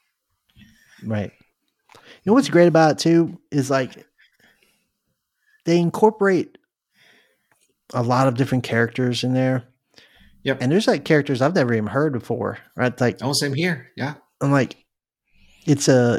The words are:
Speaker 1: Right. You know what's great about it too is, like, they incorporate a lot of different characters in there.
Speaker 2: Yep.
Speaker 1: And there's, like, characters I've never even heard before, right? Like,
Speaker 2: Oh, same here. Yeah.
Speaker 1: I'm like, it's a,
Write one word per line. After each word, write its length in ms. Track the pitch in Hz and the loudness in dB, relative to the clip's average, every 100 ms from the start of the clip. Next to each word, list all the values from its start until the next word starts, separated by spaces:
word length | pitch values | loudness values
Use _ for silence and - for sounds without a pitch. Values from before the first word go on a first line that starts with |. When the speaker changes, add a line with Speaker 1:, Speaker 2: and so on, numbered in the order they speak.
| _ _ _ _ _ _ - _ _ _ | _ _ _ _ _ _ -20 _ _ _
Speaker 1:
Right. 300 | 117 107 95 - _ _ _ _ _ | -8 -6 -8 -14 _ _ _ _ _
You 60 | - - - 185 | -20 -20 -10 0
know 60 | |
what's 160 | 240 196 | 0 2
great 180 | 165 175 | 4 4
about 240 | 160 156 | 4 2
it 60 | 139 | 2
too 420 | 165 170 165 - _ | 2 2 0 -6 _
is, 200 | 147 127 | -4 -2
like, 340 | 135 120 - _ _ _ _ _ _ _ _ _ _ _ _ _ _ _ _ | -2 -4 -10 _ _ _ _ _ _ _ _ _ _ _ _ _ _ _ _
they 140 | - 170 | 0 0
incorporate 800 | 170 - 220 220 196 180 - - _ _ _ _ _ _ _ _ _ _ _ _ _ | 0 2 2 2 0 0 -2 -12 _ _ _ _ _ _ _ _ _ _ _ _ _
a 80 | 123 | -6
lot 260 | 117 123 135 | -2 2 0
of 60 | |
different 300 | 120 127 131 | 0 -2 -2
characters 600 | - 117 117 - 127 117 | -2 -2 -2 -2 -4 -2
in 100 | 127 | -2
there. 300 | 127 131 131 - _ _ - _ _ - _ | -2 0 -2 -8 _ _ -20 _ _ -20 _
Speaker 2:
Yep. 160 | 139 135 | -6 -4
Speaker 1:
And 120 | 123 | 0
there's, 140 | 180 226 | 0 0
like, 180 | 170 | -2
characters 380 | - 151 139 123 | 2 0 2 0
I've 120 | 139 | 0
never 180 | 180 123 | 0 0
even 120 | 117 104 | 0 -2
heard 260 | 123 151 | -2 -2
before, 460 | 123 - 120 - - - - | -4 -6 -6 -6 -8 -14 -4
right? 220 | 123 - | -4 0
Like, 180 | 120 - | -2 -2
Speaker 2:
Oh, 100 | 123 | -4
same 200 | 143 143 | -4 -4
here. 360 | 135 180 147 - - | -4 -4 -6 -10 -10
Yeah. 180 | 131 151 _ _ | -10 -10 _ _
Speaker 1:
I'm 120 | 139 | 0
like, 240 | 139 123 - _ _ _ _ _ _ _ _ - | 2 0 -6 _ _ _ _ _ _ _ _ -2
it's 220 | 143 - | 0 4
a, 280 | 131 120 | 4 4